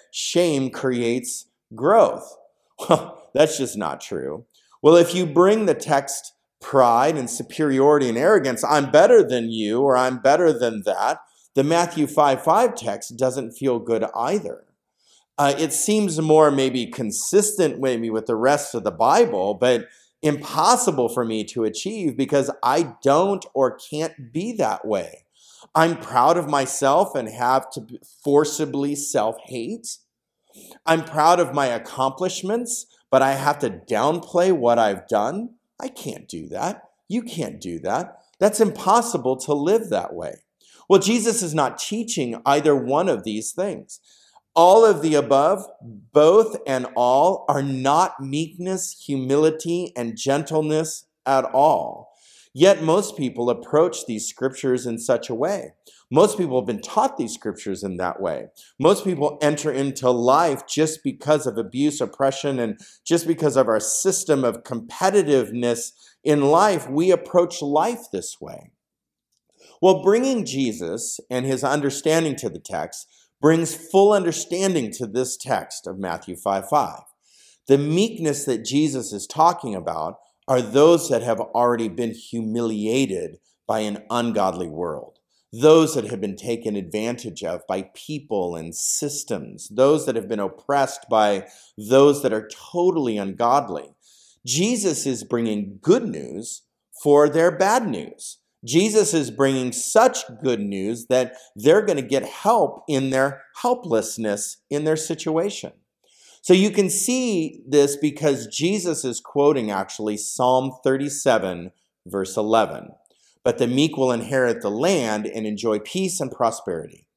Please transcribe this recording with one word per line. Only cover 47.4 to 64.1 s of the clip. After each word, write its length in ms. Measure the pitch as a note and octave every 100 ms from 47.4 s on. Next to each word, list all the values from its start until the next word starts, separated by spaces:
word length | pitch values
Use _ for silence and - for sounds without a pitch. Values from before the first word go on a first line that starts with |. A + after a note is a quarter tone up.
| -
are 160 | C#3+
not 560 | C#3 C3 C3+ D3+ F#3+ -
meekness, 840 | C3+ C3 D#3+ F3 F3 F#3 - - -
humility, 880 | C#3 C3 C#3 D#3 D#3 E3+ F3 F3 -
and 220 | A#2 A2+
gentleness 880 | C3+ C#3 D#3 D#3 D#3 D#3 D#3 - - _ C3
at 200 | C3+ A#2+
all. 640 | C3 D3+ A2+ B1+ - - _ _ _ _
Yet 300 | B2+ F#3 E3+
most 340 | D#3+ F3+ G3+ -
people 340 | B2+ A#2 A#2+
approach 560 | A#2+ - D3 F3 - -
these 220 | A2 -
scriptures 600 | - C3 C3+ C3+ B2+ B2
in 100 | A#2
such 320 | - A#2+ -
a 60 | A#2
way. 380 | D#3 G3+ - - _ _ _
Most 240 | C3+ G3+ G#3
people 240 | E3 B2+
have 60 | A2+
been 160 | G#2
taught 340 | - - C4+ -
these 200 | A#2 -
scriptures 480 | A2 - G#2 F#2
in 140 | G2 F#2
that 220 | F2+ -
way. 280 | F#2 C#2+ - _ - -
Most 260 | D3+ G3+ G3
people 320 | E3+ C#3+ -
enter 320 | D3 D3 D3+
into 380 | C3 C#3 A#2+ B2+
life 560 | B2 B2 C#3+ E3+ C3+ -
just 360 | - D#3 D#3
because 420 | C#3 - C#3+ D3+ B2+
of 140 | G#2+
abuse, 420 | G2+ B2 D3 C#3+
oppression, 580 | A#2 - C3+ C3+ C#3+ C3
and 200 | A#2 G2+ - _ -
just 220 | E3 E3
because 280 | E3 D3+ C3+
of 120 | A#2
our 120 | A2
system 640 | - - F#3+